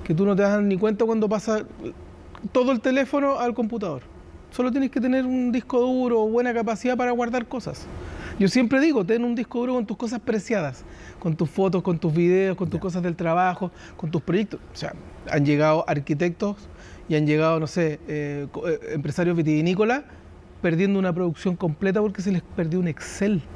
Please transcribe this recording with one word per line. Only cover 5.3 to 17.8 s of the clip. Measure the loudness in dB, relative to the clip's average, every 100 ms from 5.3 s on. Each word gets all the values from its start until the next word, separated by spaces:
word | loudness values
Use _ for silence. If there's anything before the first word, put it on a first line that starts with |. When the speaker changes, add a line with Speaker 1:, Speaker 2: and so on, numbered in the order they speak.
| 0 0
Speaker 1:
disco | 0 0 2
duro | 2 2 2 2
o | 2
buena | 2 2
capacidad | 0 -2 -2 0 0
para | 0
guardar | 0 0 -2 -4
cosas. | -6 -8 -10 -12 -12 -12 -10 -8 2
Yo | 4
siempre | 4 4 4
digo, | 4 4
ten | 2 0
un | 0
disco | -2 -4 -2
duro | -2
con | -2
tus | -2 -4
cosas | -6 -4
preciadas, | -2 -2 0 -2 -2 -6 -14 -18 -18 -6
con | -4 0
tus | 0
fotos, | 2 2 2
con | 0 0
tus | 0
videos, | 4 4 4 2 0
con | -2
tus | -2
Speaker 2:
Ya. |
Speaker 1:
cosas | -4 -2
del | -2
trabajo, | -2 0 2 2 0 -4 -8 -18 -10
con | -4
tus | -4
proyectos. | 0 0 0 -6 -14
O | -12
sea, | -10 -10 -16 -18 -2
han | 2
llegado | 4 4 4 2 0
arquitectos | -2 -2 -2 -2 0 -4 -4 -12 -20 -20 -14 -2
y | 2
han | 4
llegado, | 4 4 2
no | 0
sé, | 0